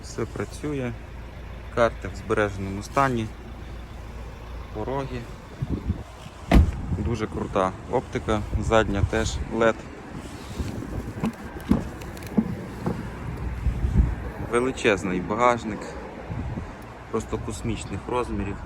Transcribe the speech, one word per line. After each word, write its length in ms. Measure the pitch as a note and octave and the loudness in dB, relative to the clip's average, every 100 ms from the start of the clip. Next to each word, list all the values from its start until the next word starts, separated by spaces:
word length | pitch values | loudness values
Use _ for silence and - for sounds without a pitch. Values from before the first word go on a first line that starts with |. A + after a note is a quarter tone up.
Все 220 | - - A#2 | -8 -6 -6
працює. 640 | - G#2 - D3 C#3+ B2 A2+ - - - - - - - - | -4 -6 -4 -4 -2 -2 -4 -10 -12 -12 -12 -12 -12 -4 4
Карта 320 | A#2 - F#2+ | 4 4 -8
в 80 | F2+ | -8
збереженому 680 | F#2+ A2 G#2 G2 G2 G2 | 0 2 2 0 -4 -4
стані. 440 | G2+ - C3+ A#2+ G#2+ - - - - - - - - - - - - - - | 0 4 4 4 -2 -6 -12 -12 -12 -12 -12 -12 -12 -10 -10 -10 -10 -10 -8
Пороги. 480 | G#2+ A2 C3+ C3 B2+ A#2+ - - - - - - - - - - - - - - - - - | -6 -2 -2 -2 -6 -8 -12 -14 -6 -2 -2 0 -2 -4 -12 -14 -14 6 8 8 4 -2 0
Дуже 300 | G#2 A#2 G#2+ | 0 0 -2
крута 440 | A2 G2+ G2+ F#2+ F#2+ - | -2 2 4 4 2 0
оптика, 500 | B2 - B2 - G#2+ G#2+ - | 0 0 -4 2 2 2 0
задня 420 | G#2 A2 A2 G2+ G2 | 6 6 8 4 4
теж 240 | A2 A2 - - | 4 2 0 -2
лед. 220 | A2 A2+ A2 - - - - - - - - - - - - - - - - - - - - - - - - - - - - - - - - - - - - - - - - - - - - - - G#2 | 4 6 4 -6 -12 -12 -12 -10 -12 -10 -6 -4 -4 -6 -6 -6 -2 -2 -4 -10 -10 2 2 2 -8 -10 -10 0 0 2 -4 -6 -4 -2 -2 -4 -6 -6 -4 -4 0 0 2 2 6 4 2 -4 -6 2
Величезний 680 | A#2 B2+ C3 B2 F#2+ F#2 F2+ | 4 4 4 6 6 4 0
багажник, 580 | F2+ G#2+ B2 A#2+ G#2+ G2+ - - - - - - - - - - - - - | 0 6 6 6 0 -6 -6 -8 -10 -12 -8 -6 -4 -4 -6 -10 -12 -14 -4
просто 260 | A2+ - A2 | -4 -2 -4
космічних 640 | - A2 A#2+ G#2 - G2 - | -4 -4 -2 -2 -4 -6 -2
розмірів. 500 | A#2+ A2+ G#2+ G2 G2 | -2 0 -2 -2 -4